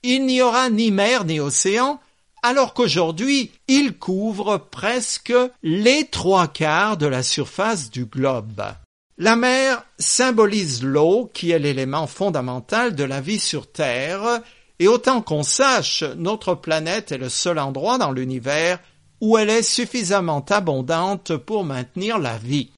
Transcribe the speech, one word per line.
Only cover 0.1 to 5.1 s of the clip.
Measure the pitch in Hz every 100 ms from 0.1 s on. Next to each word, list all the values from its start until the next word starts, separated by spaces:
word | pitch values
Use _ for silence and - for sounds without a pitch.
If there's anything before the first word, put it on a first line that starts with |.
| 262 262
n'y | 254
aura | 254 233 262
ni | 214 226
mer | 196 202 247 170
ni | 160
océan, | 143 - 185 208 262 294 _ _ _ _
alors | 240 269 262
qu'aujourd'hui, | - 233 151 165 165 254 277 233 _ -
il | 269 285 180
couvre | - 185 214 202 208 202
presque | - - 208 247 226